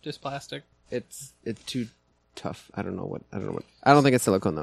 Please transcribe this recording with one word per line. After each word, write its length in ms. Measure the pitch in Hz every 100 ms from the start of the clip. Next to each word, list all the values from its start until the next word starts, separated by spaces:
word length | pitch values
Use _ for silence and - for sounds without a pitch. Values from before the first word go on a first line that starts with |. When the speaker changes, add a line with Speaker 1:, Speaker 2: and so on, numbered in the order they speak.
Speaker 1:
Just 180 | 151 -
plastic. 400 | 139 139 - 143 _ _ -
Speaker 2:
it's, 420 | 123 - - 139 _
it's 180 | 113 107
too 240 | - 131 113 _ _ _ _ -
tough. 340 | - - -
I 80 | -
don't 140 | 92 92
know 80 | -
what, 160 | - -
I 40 | -
don't 80 | 50
know 60 |
what, 120 | - - _
I 100 | -
don't 100 | 147
think 100 | 135
it's 100 | 127
silicone, 300 | - 98 98
though. 80 | 78